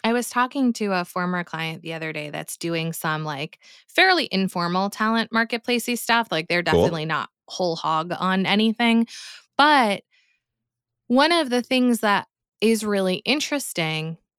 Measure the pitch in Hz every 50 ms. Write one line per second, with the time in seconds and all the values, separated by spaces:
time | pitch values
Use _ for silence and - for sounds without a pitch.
0 | - 220 233 247 233 - - 247 247 254 - 285 269 247 226 - 220 202 196 180
1 | 175 - - 185 180 180 180 180 170 - - 160 160 160 160 160 165 160 165 160
2 | 160 160 156 151 151 147 147 151 156 - - - - 170 170 165 165 165 165 -
3 | - 165 156 156 156 151 147 135 147 160 - _ _ - - - _ _ - -
4 | 359 381 370 339 240 - - 190 190 180 - 180 175 170 175 185 196 202 - -
5 | 220 220 226 226 220 - - 226 226 226 - 233 - - 247 240 - - 247 226
6 | - - 233 233 226 - - 160 165 - 170 175 175 214 202 85 - - 165 160
7 | 156 160 160 143 113 - _ _ _ - - - 185 175 165 160 - 156 160 156
8 | 160 175 170 - - 185 185 190 190 151 190 208 220 226 214 - 240 233 226 226
9 | 233 - - - - - - - - _ _ - 277 302 302 277 240 214 196 -
10 | - _ _ _ _ _ _ _ _ _ _ _ _ _ _ _ _ _ _ _
11 | _ - 240 254 285 320 349 339 311 254 240 247 233 - 262 254 254 247 240 214
12 | - 208 202 180 - - _ _ _ _ _ _ - 220 226 214 214 214 202 196
13 | 190 185 185 - - 202 254 302 285 - 302 285 - - - - 165 156 160 156
14 | 156 160 165 - _ _ _